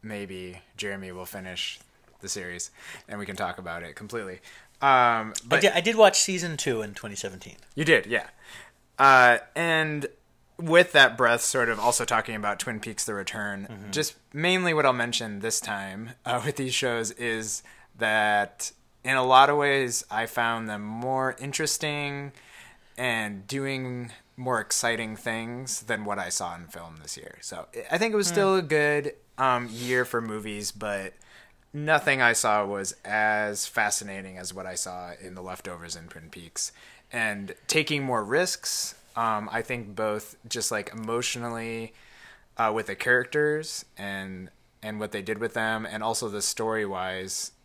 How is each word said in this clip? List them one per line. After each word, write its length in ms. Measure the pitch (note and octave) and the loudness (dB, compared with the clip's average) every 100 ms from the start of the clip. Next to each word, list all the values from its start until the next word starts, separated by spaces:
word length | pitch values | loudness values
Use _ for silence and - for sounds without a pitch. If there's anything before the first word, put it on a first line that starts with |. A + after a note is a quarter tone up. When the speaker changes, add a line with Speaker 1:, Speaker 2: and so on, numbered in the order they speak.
Speaker 1:
maybe 580 | A2 G#2 G2+ F#2+ F#2 F2+ - - | -10 -10 -10 -10 -12 -16 -20 -10
Jeremy 340 | G2+ G2 F#2 | -8 -8 -10
will 140 | F2+ F2+ | -12 -10
finish 520 | G2 F#2 F2+ - - - _ _ _ | -12 -10 -8 -8 -10 -18 _ _ _
the 80 | F#2+ | -10
series, 420 | - F2+ F2 - - - - - | -8 -8 -10 -10 -12 -18 -18 -14
and 100 | G#2 | -10
we 80 | G2+ | -10
can 100 | F#2+ | -6
talk 220 | F#2 F2 | -6 -6
about 240 | F2+ E2+ | -8 -10
it 140 | E2+ D2 | -10 -14
completely. 440 | G#2 A#2 G2 F#2 - - - _ | -10 -8 -8 -12 -18 -20 -20 _
Um, 520 | C#3 C3 B2 A#2 A2 | 6 8 8 4 -2
Speaker 2:
I 0 | - A#2 | -8 2
Speaker 1:
but 140 | C3+ | 4
Speaker 2:
did, 120 | G3+ | 4
I 80 | E3+ | 4
did 160 | F3+ A3 | 2 8
watch 240 | G#3 - | 8 8
season 360 | - F3+ E3+ D3+ | 0 0 -4 -4
two 240 | - A#2 | -2 -2
in 120 | G#2 | -4
twenty 220 | G2+ G#2+ G2+ | -8 -10 -8
seventeen. 400 | G2 F#2+ - - - | -8 -10 -16 -20 -14
Speaker 1:
You 100 | - | -4
did, 220 | D#3 C3+ G2+ | 6 6 6
yeah. 220 | A2+ - - - - - _ _ - | -2 -2 -18 -20 -20 -20 _ _ 6
Uh, 400 | C#3 C3 B2 A#2 - | 10 10 10 8 4
and 520 | - E3+ D#3+ D#3 D3+ C#3 - _ _ _ - | -2 2 2 2 -2 -6 -10 _ _ _ -10
with 360 | E3 E3 F3+ | 4 6 8
that 260 | D3 C3 A2+ | 8 8 8
breath, 240 | A#2+ A#2+ | 4 4
sort 260 | - C3 A#2 | 2 0 0
of 100 | G#2+ | 2
also 260 | A2+ A#2+ A#2+ | 2 0 2
talking 280 | A2+ A2 A2 | 0 0 -4
about 220 | G#2 G2 | -4 -4
Twin 220 | - A2 | -6 -6
Peaks: 240 | A2+ G#2 | -8 -8
The 80 | - | -6
Return, 540 | G2+ F#2+ A2 G#2 G2 G2+ | -4 -6 -6 -8 -8 -10
Speaker 2:
Mm-hmm. 200 | G#2+ G#2 | -14 -8
Speaker 1:
just 240 | G2+ D3+ - _ | -4 -4 -6 _
mainly 400 | C#3+ E3+ F#3 F3+ | -4 0 0 2
what 140 | D#3 C#3+ | 4 4
I'll 60 | |
mention 460 | B2 A#2+ A#2 A2+ G2+ | 2 0 -2 -4 -6
this 200 | A2 - | -4 -4
time, 500 | - G2+ G2 G2 A2+ - | -4 -6 -8 -12 -14 -12
uh, 160 | B2 A#2+ | -4 -2
with 120 | B2+ C#3+ | -2 -4
these 160 | C3 | -2
shows 360 | B2 C3 A#2 A2+ | 0 0 0 -4
is 500 | - A#2+ A2+ A2 - - - - - | -4 -2 -2 -4 -8 -10 -20 -20 -2
that 760 | A2+ A2 G#2+ G#2 G2+ - - - _ _ | 2 4 4 4 2 -4 -12 -12 _ _
in 120 | B2+ C3+ | 0 2
a 80 | |
lot 260 | B2+ C3 C#3+ | 8 10 10
of 80 | D3 | 8
ways, 440 | C#3+ C#3 B2+ A#2 - | 4 4 2 -2 -4
I 140 | G#2+ | -4
found 420 | A2+ - A#2 A#2 A2 | -2 0 0 0 -4
them 140 | G#2 | -6
more 540 | G#2 A2+ B2 C3 C3 B2+ | -6 -6 -2 -2 -2 -4
interesting 920 | C#3 C3+ D3+ - D#3 D3 C#3+ C#3+ C#3+ - - - - - _ - | -8 -4 -2 -2 -4 -4 -6 -8 -10 -14 -20 -20 -20 -20 _ -6
and 500 | B2+ A2+ G#2+ G2+ G2 | -2 0 -2 -6 -6
doing 680 | C#3 C3+ C3+ B2+ B2 A#2+ - _ - | -6 -4 -4 -6 -8 -10 -16 _ -10
more 240 | B2+ A#2+ | -2 -2
exciting 560 | G#2+ - A#2+ A2+ A2+ G#2+ | 0 0 0 0 -4 -6
things 680 | - A2+ A2+ A#2+ C3 - | -4 -4 -6 -10 -8 -8
than 220 | A2+ G#2+ | -4 -4
what 140 | G#2 G2+ | -2 -4
I 100 | F2 | -4
saw 260 | - F2+ | -4 -6
in 120 | E2+ E2+ | -10 -14
film 280 | E2+ E2+ D#2+ | -16 -16 -16
this 140 | D2 - | -14 -14
year. 220 | - - | -14 -16
So 260 | - E2+ - A#2 - | -14 -14 -12 -14 -4
I 80 | E3 | 0
think 140 | A3+ | 2
it 20 | G#3+ | 2
was 120 | F#3+ | 2
Speaker 2:
Hmm. 60 | |
Speaker 1:
still 220 | F3 G3 F#3+ | 2 4 4
a 60 | |
good, 520 | D#3 D3+ D3 D3 D3 - _ - | 2 2 4 2 -2 -8 _ 0
um, 320 | C3 B2 A#2+ | 2 2 0
year 340 | A#2 B2 B2+ | -8 0 2
for 160 | B2 A#2+ | 2 0
movies, 500 | A2+ G#2+ G#2+ G#2 G2+ | -2 -6 -6 -6 -8
but 420 | G#2 G#2+ G2+ F#2+ - - - - _ _ | -6 -6 -4 -6 -14 -20 -20 -20 _ _
nothing 500 | D3 D3+ D#3 D3 C3+ | -8 2 2 4 4
I 100 | A#2+ | 4
saw 300 | A2+ A2+ G#2+ | 4 4 2
was 300 | G2+ G2+ F#2+ - | 2 -4 -6 -10
as 600 | - G#2+ G#2+ G#2+ G#2+ G2+ - | -4 0 2 2 0 -4 -4
fascinating 720 | - G#2 - G#2 G2 F#2+ F#2 | 0 0 0 -6 -12 -12 -12
as 160 | F#2 | -12
what 100 | F#2 F#2 | -10 -10
I 100 | F2+ | -8
saw 340 | - F2+ F2+ F2 | -8 -10 -12 -14
in 140 | F#2+ | -14
The 80 | F#2 | -12
Leftovers 540 | F#2 F2+ F#2+ F2 E2+ E2 | -12 -10 -12 -12 -12 -14
and 120 | E2 | -14
Twin 220 | D#2+ D#2+ | -20 -18
Peaks. 400 | F2 E2+ - - - - - _ | -18 -14 -10 -10 -10 -20 -20 _
And 420 | A#2+ A2 G2+ G2+ - - | -4 -2 -4 -8 -14 -2
taking 380 | D#3 D3+ D3 | 0 0 -2
more 180 | C3+ A#2+ | 0 -2
risks, 720 | G#2 C#3 F3+ - - - - - - - | 0 0 0 -4 -6 -6 -6 -10 -12 -4
um, 320 | A2+ A2 G#2+ | 0 -2 -2
I 80 | A2+ | -6
think 320 | A2 B2 G#2 G2+ | -4 -6 -8 -4
both 400 | A2 G#2+ - - A#2+ | -2 -2 -8 -20 -10
just, 220 | A#2+ G#2+ | -4 -2
like, 200 | G#2+ G2 | -4 -6
emotionally, 1040 | A2+ A2 A#2 A#2+ B2 A#2+ A#2 A2+ A2+ A2+ - - - - - _ - | -10 -4 -2 -2 -4 -6 -6 -8 -8 -10 -14 -20 -20 -20 -20 _ 0
uh, 140 | A2+ | 0
with 120 | A2 G#2 | 2 -4
the 80 | |
characters 880 | G2 B2 B2 B2 D3+ D3+ D3+ D#3 - - - | -4 2 2 4 0 2 0 -4 -10 -12 -12
and, 520 | G2 G2 F#2+ F#2 F#2 _ _ _ | -8 -8 -8 -10 -14 _ _ _
and 180 | G#2+ G#2+ | -10 -6
what 100 | G#2+ | -6
they 100 | G#2 | -6
did 160 | G2 G#2 | -6 -4
with 160 | A2+ | -4
them, 300 | A#2 A2+ A2 | -2 -2 -2
and 180 | A2 G#2+ | -4 -4
also 260 | A2 A#2+ A#2 | -4 -2 -4
the 140 | G#2 | -4
story-wise 1080 | G2 - A2 A2 G2+ F#2+ F#2 F#2 F#2+ - - _ | -4 -2 -2 0 -2 -4 -4 -6 -8 -8 -10 _